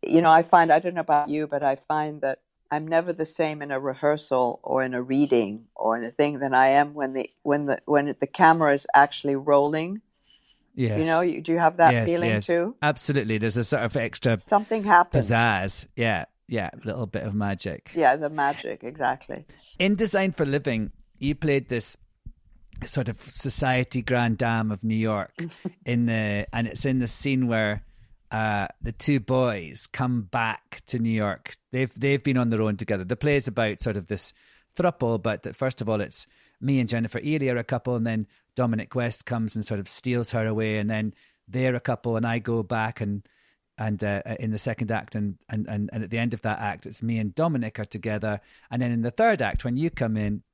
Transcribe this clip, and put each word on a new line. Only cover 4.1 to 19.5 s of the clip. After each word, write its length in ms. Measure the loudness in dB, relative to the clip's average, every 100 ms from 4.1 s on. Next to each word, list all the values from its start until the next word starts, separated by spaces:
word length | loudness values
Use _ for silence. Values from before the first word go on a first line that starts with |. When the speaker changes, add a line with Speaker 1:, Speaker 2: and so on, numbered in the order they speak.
| 0 0 0 2 -2
Speaker 1:
or 220 | -2 -2
in 100 | 0
a 80 | -4
reading 680 | -2 2 4 4 2 -4 -14
or 220 | -4 0 0
in 60 |
a 80 | -2
thing 280 | 0 0 0
than 140 | 2
I 140 | 4 6
am 280 | 6 2 -2
when 180 | -4
the, 160 | -4 -6 _
when 220 | 0 0 0
the, 120 | -2 2
when 280 | 2 2 -2
the 80 | -6
camera 460 | 6 6 8 4
is 120 | 2 4
actually 420 | 6 6 2 -2 -2
rolling. 640 | 4 4 4 0 -4 -8 _ _ _ _ _ _ _ -4
Speaker 2:
Yes. 240 | -2 0
Speaker 1:
You 60 | 2
know, 160 | 2
you, 180 | 2 -2
do 140 | -2
you 60 | 2
have 180 | 2 6
that 160 | 6
Speaker 2:
Yes, 160 | 6 2
Speaker 1:
feeling 200 | 2 2
Speaker 2:
yes. 160 | 0 2
Speaker 1:
too? 300 | 0 0 0
Speaker 2:
Absolutely. 560 | 0 0 0 0 0 0
There's 180 | 0 0
a 80 |
sort 200 | 0 0
of 120 | 0 -2
extra 420 | -4 -2 0 0 2
Speaker 1:
Something 340 | 2 2 -4
happens. 460 | 6 6 6 0 2
Speaker 2:
pizzazz. 560 | 2 2 2 -2 -6 -8 -2
Yeah, 300 | 0 0 -4 _ -8
yeah, 220 | -6 -6
a 120 | -8 -8
little 200 | -6 -6
bit 180 | -6
of 100 | -4
magic. 580 | -2 -2 -4 -6 -10 -8 2
Speaker 1:
Yeah, 220 | 4 4
the 120 | -2
magic, 540 | -2 -2 -2 -8 -10
exactly. 640 | -12 -4 -4 -4 -8 -14 -14